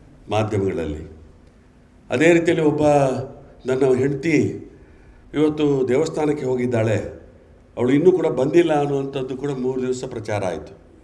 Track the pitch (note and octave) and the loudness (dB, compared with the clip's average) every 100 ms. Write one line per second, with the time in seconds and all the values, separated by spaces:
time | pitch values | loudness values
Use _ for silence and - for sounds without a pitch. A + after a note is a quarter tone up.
0 | - - - G#2 G#2 G#2 G2 E2 D#2 D#2 | -20 -20 -4 -2 0 0 -2 -2 -6 -8
1 | - - - - - - - - - - | -12 -18 -20 -20 -20 -20 -20 -20 -20 -20
2 | - C3 D#3+ E3+ E3 E3 D#3 D3 D3+ D3 | -6 2 4 4 2 2 2 2 2 4
3 | C3+ B2 - - - - A#2+ C3 C3+ B2 | 2 -2 -8 -14 -20 -10 -4 0 2 2
4 | C#3 - E3 C#3+ G2+ - - - - - | 0 -2 0 2 0 -4 -14 -20 -20 -20
5 | - - - C#3 D3+ D3+ D3 C#3 A#2+ C3 | -20 -20 -8 0 0 2 0 2 2 0
6 | D#3+ D#3+ D3+ D3 B2+ B2+ B2 A2+ A2 G2 | 0 -2 -2 -2 -2 -2 0 0 0 -2
7 | - - - - - - - - B2 C#3+ | -4 -12 -20 -20 -20 -20 -16 -4 2 4
8 | F3+ F3+ D#3+ C#3+ D3 E3+ E3 D3 C#3+ C#3 | 4 4 0 0 2 4 4 2 0 -2
9 | C3+ C3+ C3 C3 C#3+ B2+ B2+ C3 B2+ B2+ | -4 -6 -8 -6 -6 -4 -4 -2 -4 -4
10 | B2+ A2+ - G#2 F#2+ D#2+ - - - - | -6 -10 -6 -4 -4 -6 -10 -20 -20 -20